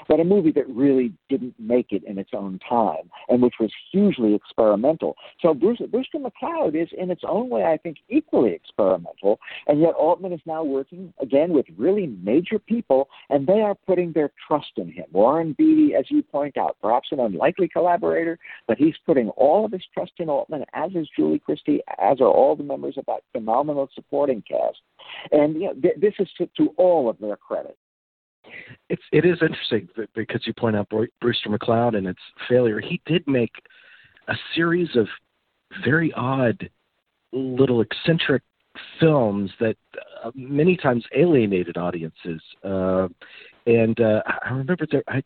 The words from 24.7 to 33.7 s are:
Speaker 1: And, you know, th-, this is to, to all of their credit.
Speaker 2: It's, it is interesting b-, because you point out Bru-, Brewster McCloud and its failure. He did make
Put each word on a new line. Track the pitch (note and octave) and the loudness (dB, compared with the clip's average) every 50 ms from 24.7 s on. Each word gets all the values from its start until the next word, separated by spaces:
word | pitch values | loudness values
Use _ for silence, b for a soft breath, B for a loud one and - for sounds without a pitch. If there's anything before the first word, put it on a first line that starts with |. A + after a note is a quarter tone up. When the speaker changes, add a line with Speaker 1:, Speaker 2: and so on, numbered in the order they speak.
| - _ _ _ _ - B B B B B B - | -6 _ _ _ _ -20 B B B B B B 2
Speaker 1:
And, | D3+ D3 D3+ D#3 | 2 2 2 0
you | D#3 F#3+ | -4 -6
know, | F#3+ - | -6 -4
th-, | - C3 F3+ D#3+ - | -2 -2 -2 0 2
this | F3 G#3 G3 - | 0 0 0 -2
is | G3 - - - | -6 -6 -6 -8
to, | F3 - - | -8 -6 -2
to | - D#3 - - | 0 0 0 2
all | - F3+ F#3 F3 D#3+ C3 A#2 | 2 4 4 4 2 2 0
of | G2+ - | -2 -4
their | G2+ G#2+ G2+ | -6 -8 -8
credit. | - _ - A2+ E2 C2+ - - _ _ _ _ _ _ _ _ _ _ _ _ _ _ B B B B B B B B - | -8 _ -8 -8 -8 -8 -10 -16 _ _ _ _ _ _ _ _ _ _ _ _ _ _ B B B B B B B B -8
Speaker 2:
It's, | - - - - - | -8 -8 -4 0 2
it | D3+ D3+ | 4 4
is | F3+ F3 D#3 | 4 2 2
interesting | D#3+ D#3 D#3+ - - - - G#2+ F#2+ - - | 0 -2 -2 -4 -6 -4 -4 -4 -4 -6 -10
b-, | - G#2+ - - | -12 -12 -10 -8
because | A2+ G#2+ - - A#2 - | -10 -8 -6 -6 -6 -6
you | A#2 A2+ | -8 -6
point | - - A2+ G#2+ | -4 -2 0 0
out | G#2 G2+ - | 0 -2 -2
Bru-, | - A2 A2+ A#2+ _ - | -2 -2 -2 -4 _ -4
Brewster | - A#2+ A2+ - - A2 | -2 -2 -2 -2 -2 -4
McCloud | G#2+ G#2 - - A#2 A2+ A#2 A#2+ A2 | -4 -4 0 0 0 2 2 0 0
and | G#2 F#2+ | -2 -4
its | F#2 F2+ - - - _ - - - | -4 -6 -8 -12 -20 _ -12 -4 0
failure. | B2 B2 B2 A2+ G#2+ G#2+ | 2 2 2 2 0 -2
He | G2+ - F3 E3+ - | -6 -6 -8 -8 -4
did | - D#3 F3+ E3+ | -2 -2 -2 0
make | C#3+ C3+ B2+ A#2 A2 - - - _ | 0 0 0 0 -2 -4 -10 -20 _